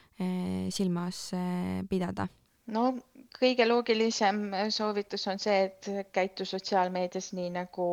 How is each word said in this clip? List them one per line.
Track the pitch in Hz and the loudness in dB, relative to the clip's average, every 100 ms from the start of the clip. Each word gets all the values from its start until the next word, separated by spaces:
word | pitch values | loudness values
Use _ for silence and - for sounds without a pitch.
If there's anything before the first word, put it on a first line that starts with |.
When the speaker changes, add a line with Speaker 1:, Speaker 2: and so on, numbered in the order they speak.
| _ | _
Speaker 1:
äh, | - 185 185 180 185 185 | -6 -2 -2 -2 -2 -2
silmas, | 185 190 175 175 - - | 0 0 0 -2 -6 -6
äh, | 185 180 180 185 185 190 | -4 -2 -2 -2 -4 -2
pidada? | 190 175 196 196 _ _ _ - | -2 -2 -4 -6 _ _ _ -6
Speaker 2:
No | 220 254 254 - - - | 0 0 0 -10 -20 -20
kõige | - 254 254 226 | 2 2 4 4
loogilisem, | 240 240 220 226 - 208 208 208 | 4 4 2 2 4 2 2 -2
äh, | 190 214 | -2 -2
soovitus | 214 214 202 202 208 202 | 0 0 -2 -4 -6 -4
on | 196 | -2
see, | 214 196 | 2 4
et | 190 190 - 196 196 | 2 -2 -6 -6 -2
käitu | 190 190 - | 0 0 -2
sotsiaalmeedias | 190 190 - 196 185 185 180 185 - | -6 -6 0 2 2 0 -2 -4 -8
nii, | 185 175 | -6 -4
nagu | 175 180 - 175 | -4 -6 -2 0